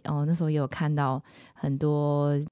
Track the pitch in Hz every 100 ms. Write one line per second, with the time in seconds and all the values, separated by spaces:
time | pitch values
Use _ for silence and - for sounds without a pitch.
0 | - 147 147 165 160 151 135 - 151 147
1 | 139 131 - - - - 143 139 151 147
2 | 147 147 147 143 151